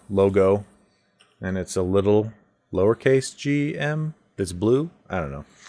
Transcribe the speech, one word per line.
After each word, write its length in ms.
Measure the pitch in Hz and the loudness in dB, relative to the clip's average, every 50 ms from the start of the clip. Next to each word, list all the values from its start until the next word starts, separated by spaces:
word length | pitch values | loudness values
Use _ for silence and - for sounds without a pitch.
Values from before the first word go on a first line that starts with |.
| _ - | _ -4
logo, 540 | 101 98 98 98 98 98 95 95 101 104 101 - _ _ _ _ _ _ _ _ _ _ _ _ _ _ | 0 2 2 4 4 4 4 4 4 2 -2 -8 _ _ _ _ _ _ _ _ _ _ _ _ _ _
and 160 | 90 92 95 | -8 -6 -6
it's 200 | 92 87 - - | -6 -6 -4 -4
a 60 | 95 | -4
little 500 | 90 90 95 98 95 101 104 107 107 110 - _ _ _ _ _ _ _ | -2 0 0 2 2 4 2 2 2 -2 -8 _ _ _ _ _ _ _
lowercase 640 | - 90 95 107 113 - - 131 135 135 131 - - | -2 0 2 2 2 2 2 2 2 2 0 -4 -12
G 420 | - - 143 143 147 143 147 - 156 | -10 -6 -4 -2 -2 -2 -4 -6 -6
M 360 | 143 147 151 156 156 156 - _ _ _ _ | -6 -6 -4 -6 -6 -8 -10 _ _ _ _
that's 160 | - 98 85 | -6 -6 -6
blue. 380 | 87 87 101 113 123 139 160 170 - _ _ - | -4 -2 0 2 2 2 0 -4 -10 _ _ -8
I 120 | 95 90 | -6 -6
don't 100 | 80 69 | -6 -6
know. 140 | 69 71 73 - _ _ - | -8 -12 -14 -18 _ _ -20